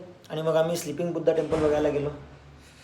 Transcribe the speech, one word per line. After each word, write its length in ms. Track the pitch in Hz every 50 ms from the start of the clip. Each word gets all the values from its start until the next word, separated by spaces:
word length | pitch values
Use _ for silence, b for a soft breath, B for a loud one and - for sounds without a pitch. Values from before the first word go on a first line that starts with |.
| - - - - - -
आणि 120 | 156 156
मग 140 | 156 160 160
आम्ही 220 | 160 160 165 175
स्लिपिंग 340 | - - 147 139 143 175 170
बुद्धा 220 | 165 165 151 165 160
टेम्पल 240 | 160 151 147 160
बघायला 320 | 156 151 147 151 147 151 147
गेलो. 200 | 143 147 143 147 - - - - - - - - - b b b b b